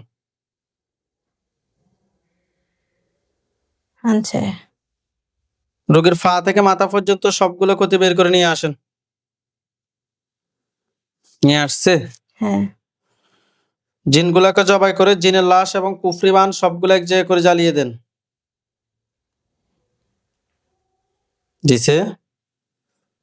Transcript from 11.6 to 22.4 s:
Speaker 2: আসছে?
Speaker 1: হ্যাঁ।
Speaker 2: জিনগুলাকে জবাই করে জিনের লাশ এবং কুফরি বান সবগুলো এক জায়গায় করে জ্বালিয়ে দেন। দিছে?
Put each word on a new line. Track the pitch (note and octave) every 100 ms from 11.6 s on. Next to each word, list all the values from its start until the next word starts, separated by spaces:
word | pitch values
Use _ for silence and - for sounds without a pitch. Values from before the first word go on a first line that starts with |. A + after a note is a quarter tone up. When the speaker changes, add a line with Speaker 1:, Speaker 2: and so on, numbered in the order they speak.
Speaker 2:
আসছে? | D3 - - E3+ A#2 - _ -
Speaker 1:
হ্যাঁ। | G#3+ G3+ G3+ - _ _ _ _ _ _ _ _ _ _ _ _ -
Speaker 2:
জিনগুলাকে | C#3 F3 F3 F#3+ F#3+
জবাই | F#3+ G3 F#3+
করে | F#3+ F#3+ G3
জিনের | F3+ F#3 F3+
লাশ | F3+ F#3+ G3+
এবং | F#3+ F#3
কুফরি | F#3 F3 F#3+
বান | F#3+ G3
সবগুলো | F#3 F3+ E3+ F#3
এক | F#3+
জায়গায় | F3 F#3 F3+
করে | F3+
জ্বালিয়ে | F3 E3+ E3+
দেন। | D3 B2+ A#2 _ _ _ _ _ _ _ _ _ _ _ _ _ _ _ _ _ _ _ _ _ _ _ _ _ _ _ F#4 _ _ _ _ _ _ _ _
দিছে? | D3+ B2 A#2 D3+ G#3 G3+ _ _